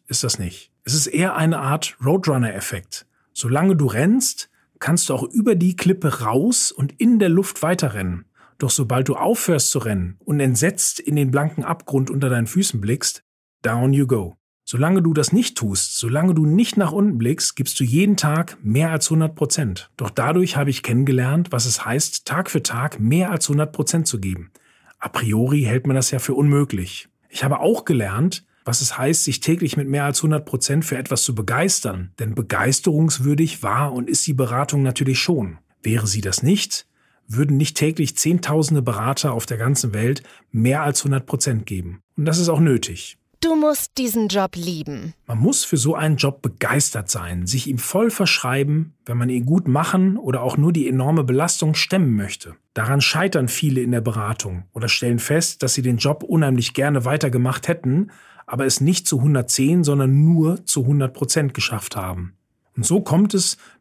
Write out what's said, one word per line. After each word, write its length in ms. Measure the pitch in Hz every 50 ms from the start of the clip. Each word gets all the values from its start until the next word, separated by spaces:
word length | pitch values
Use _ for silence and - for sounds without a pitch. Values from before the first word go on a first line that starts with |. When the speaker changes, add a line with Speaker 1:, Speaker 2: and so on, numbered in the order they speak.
| _
Speaker 1:
ist 160 | - 123 - -
das 160 | 117 - -
nicht. 320 | 95 87 - - - _ _ _ -
Es 100 | 113 131
ist 120 | 156 139
eher 280 | - - 151 180 190 -
eine 240 | - 160 165 165 151
Art 380 | 139 135 147 160 - - - - 123
Roadrunner-Effekt. 1000 | 135 165 196 180 165 143 127 120 117 95 98 - - - 92 - - - - - _ _ _ _ _ -
Solange 420 | - - 120 127 147 175 190 190
du 120 | 151 147
rennst, 640 | 123 101 110 143 185 226 262 254 - - - - - _ _ _ _ _ -
kannst 300 | - - 165 175 - -
du 60 | -
auch 100 | - -
über 300 | - - 233 208 233 208
die 200 | 175 175 185 175
Klippe 460 | 180 - 175 190 185 - 147 127 -
raus 500 | 117 107 113 131 165 240 240 - - - -
und 200 | - 135 143 - -
in 180 | 226 240 240 220
der 100 | 202 180
Luft 340 | 165 185 196 - - - -
weiterrennen. 640 | 160 185 180 160 131 101 101 92 92 87 87 - _ _ _ _ _ _ -
Doch 120 | - 127
sobald 380 | - - 131 110 123 127 135 139
du 80 | 135
aufhörst 540 | - - 190 233 - - - 170 147 - -
zu 80 | - 139
rennen 380 | 117 113 104 95 90 87 95 - -
und 160 | - 147 147
entsetzt 600 | 139 131 123 104 131 180 - - - - - -
in 160 | - - 147
den 140 | 147 143 131
blanken 340 | 123 139 147 156 - - -
Abgrund 460 | - 165 - - - 143 135 131 -
unter 180 | - 139 139 127
deinen 180 | 127 120 117
Füßen 340 | 110 - 180 196 - - 110
blickst, 440 | 98 104 123 - - - - - _ _ _ _ _ _ _ _ -
down 300 | 117 113 120 123 135 139
you 140 | 139 139
go. 300 | 123 127 110 95 85 - _ _ _ _ _ _
Solange 360 | - - 123 143 165 190 190
du 120 | 165 165 156
das 200 | 151 143 - 165
nicht 240 | 226 240 - -
tust, 400 | - 120 104 95 92 - - -
solange 380 | - - 113 127 147 165 190 170
du 100 | 156 156
nicht 320 | 151 156 196 240 - -
nach 140 | 208 196 156
unten 280 | 151 202 202 208 156 117
blickst, 360 | 113 120 160 - - - -
gibst 240 | - 131 - - -
du 60 | 135
jeden 320 | 117 120 156 196 208 202
Tag 400 | - - 151 147 160 170 - - - 139
mehr 280 | 104 110 139 160 165
als 180 | 160 156 - -
hundert 260 | 160 156 160 156 160
Prozent. 540 | - 151 139 - - 147 107 90 - - - _
Doch 140 | - 127 -
dadurch 460 | - - 123 - 156 180 185 175 -
habe 140 | 143 143 139
ich 120 | 131 - -
kennengelernt, 680 | - 117 123 139 135 131 127 123 127 143 165 175 - -
was 140 | 120 113
es 180 | 127 117 - -
heißt, 420 | - 117 147 147 - - - -
Tag 240 | - - 165 180 -
für 140 | - - -
Tag 340 | - 117 123 131 156 - -
mehr 320 | 107 113 143 175 185 190
als 180 | 190 156 - -
hundert 240 | 143 147 151 151 -
Prozent 360 | - - - - 165 156 -
zu 120 | - 107
geben. 300 | 95 95 92 87 82 - _ _ _ _ _ _ _ _ - -
A 100 | - -
priori 540 | - - 123 110 104 110 120 131 143 147 135
hält 240 | 110 120 131 127
man 80 | 143 131
das 160 | 135 131 -
ja 80 | - 127
für 160 | - - 131
unmöglich. 760 | 131 147 147 143 143 143 139 - 98 90 92 - - - _ _ _ _ _
Ich 160 | - - -
habe 160 | 135 143 -
auch 240 | 147 180 233 - -
gelernt, 600 | - 160 123 107 98 98 113 156 185 - - - _ _ _ -
was 160 | - 120 -
es 180 | 135 117 - -
heißt, 240 | 127 143 165 - -
sich 160 | - 123 -
täglich 380 | - - 165 170 175 135 -
mit 100 | 147 139
mehr 180 | 135 139 147 143
als 160 | 143 139 - -
hundert 200 | 156 156 147 151
Prozent 380 | - - 123 - - 139 156 160
für 140 | - - 127
etwas 240 | 127 - 139 123 -
zu 140 | - 113
begeistern. 720 | 104 101 92 120 139 170 196 - - - 110 95 92 90 92 - -
Denn 160 | 117 110 104
begeisterungswürdig 1300 | - 113 - 101 90 95 127 131 - - 190 151 151 160 160 143 - 127 143 147 147 165 156 - - -
war 300 | 101 104 127 147 143 127
und 180 | 127 123 -
ist 160 | - - -
die 80 | - 139
Beratung 480 | 127 131 113 120 127 139 - 151 143 135
natürlich 380 | 131 120 - 143 131 131 -
schon. 380 | - - 175 139 107 90 82 - _ _ _ _ -
Wäre 240 | 110 110 117 107 101
sie 140 | 95 110 98
das 200 | 95 90 - -
nicht, 460 | 143 202 202 - - - - - _ _ _ _ _ _ _ _ -
würden 280 | 107 120 147 143 143
nicht 200 | 135 151 - -
täglich 400 | - 147 156 156 156 151 127 -
Zehntausende 640 | - - 156 175 175 175 - 151 160 151 139 156 143 123
Berater 500 | 120 113 101 110 127 139 - - 143 120
auf 140 | 117 -
der 120 | - 120 107
ganzen 360 | 117 131 143 - - 120 101
Welt 300 | 104 113 120 143 143 - - - - _ _
mehr 320 | - 110 110 127 135 151 151
als 220 | 147 135 - -
hundert 220 | 139 139 131 127
Prozent 400 | - - 131 - 139 120 110 101
geben. 360 | - 104 92 87 87 90 - _ _ _
Und 80 | - 147
das 140 | 160 156 175
ist 100 | 175 170
auch 100 | 165 143
nötig. 600 | 165 156 131 113 - - 90 - - - - _ _ _ _ -
Speaker 2:
Du 140 | - 330 320
musst 440 | 302 302 302 294 - - - - -
diesen 280 | 254 233 202 233 214
Job 300 | 202 185 202 190 185 -
lieben. 580 | 175 170 175 175 156 151 151 147 - - 165 - _ _
Speaker 1:
Man 120 | - 120 110
muss 260 | 127 208 285 - -
für 120 | - -
so 180 | 139 117 147 160
einen 220 | - 156 156 151
Job 260 | - 147 139 139 - -
begeistert 640 | 120 - - - - - 131 - - - 104 98 -
sein, 380 | - 107 90 87 87 87 90
sich 220 | 90 120 131 - 143
ihm 100 | 131 120
voll 320 | - - - 185 226 233
verschreiben, 840 | 220 - 196 - - - - 123 127 135 139 143 147 160 160 160 - _ _
wenn 140 | - 117 120
man 100 | 120 127
ihn 160 | 127 123 120
gut 240 | 131 160 185 180 131
machen 480 | 127 139 - - - 185 185 196 190
oder 260 | 233 - 131 131 127 127
auch 140 | 131 -
nur 160 | 147 143 170 170
die 160 | 165 135 -
enorme 340 | 127 131 127 143 160 160 139
Belastung 520 | 127 127 135 160 170 - - 170 156 156
stemmen 420 | - - - 185 190 175 131 113
möchte. 400 | 104 98 98 - - - 87 - - _ _ -
Daran 260 | 107 110 113 135 139
scheitern 460 | 127 - - 156 180 196 180 156 127
viele 360 | 120 - - - 147 131 131 120
in 100 | 120 123
der 80 | 117
Beratung 640 | 110 120 107 110 104 104 110 - - 101 90 90 92 - -
oder 160 | 113 113 110
stellen 320 | - - - 120 120 113
fest, 420 | - - 147 165 165 - - - 135
dass 120 | 127 -
sie 80 | - 120
den 160 | 127 123 113
Job 260 | - 139 127 - -
unheimlich 500 | - - 160 151 139 131 123 117 - -
gerne 300 | - 135 147 147 135 113
weitergemacht 640 | 127 143 151 156 139 123 127 123 131 123 - - -
hätten, 420 | 170 170 - 131 131 170 202 202 - - - - - - - -
aber 160 | - 123 135
es 160 | 131 - -
nicht 260 | 135 156 185 - -
zu 140 | - - 127
hundertzehn, 640 | 127 151 147 131 120 - - - 131 143 170 180 165
sondern 400 | 143 143 139 135 131 135 143 151
nur 400 | 160 170 160 156 160 180 - -
zu 220 | - - 147 123
hundert 260 | 131 147 143 135 131 131
Prozent 400 | - 143 127 - 165 147 135 -
geschafft 420 | - - - 113 104 - - -
haben. 400 | - 95 90 90 90 90 90 - _ _ _ _ _ _ _ -
Und 120 | - 113
so 140 | - - 202
kommt 340 | - - 147 170 208 208 208
es, 240 | 190 180 - - - - - - _